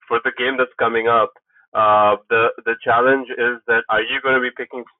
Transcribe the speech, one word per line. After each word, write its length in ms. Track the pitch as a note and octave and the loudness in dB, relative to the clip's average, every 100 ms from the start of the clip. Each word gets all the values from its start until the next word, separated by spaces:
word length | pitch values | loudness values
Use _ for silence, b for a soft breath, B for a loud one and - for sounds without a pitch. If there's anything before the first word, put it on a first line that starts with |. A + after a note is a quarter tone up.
| _ | _
for 140 | A#2 | -4
the 60 | C3 B2 | -4 -4
game 180 | B2 C3+ | -4 -2
that's 140 | B2+ - | -4 -2
coming 300 | A#2 A2+ A#2 | -2 0 2
up, 240 | A#2 G#2 - b b b | 2 0 -4 b b b
uh, 440 | A2 G#2+ G#2+ G#2 G2+ - | 0 4 4 4 0 0
the, 200 | A2+ A#2 - A#2 | 0 0 -2 -6
the 100 | A#2 | -4
challenge 420 | B2+ A#2 B2+ C3+ A#2+ | 0 2 4 2 -2
is 280 | B2+ A#2+ A#2+ - | -4 -4 -4 -2
that 160 | A2+ A2 | -2 0
are 120 | G#2+ | -2
you 180 | A2+ C3+ | -2 -4
gonna 180 | C3 C3 | -2 0
be 120 | B2 - | -2 -6
picking 280 | B2 C3 A#2 _ | -12 -12 -14 _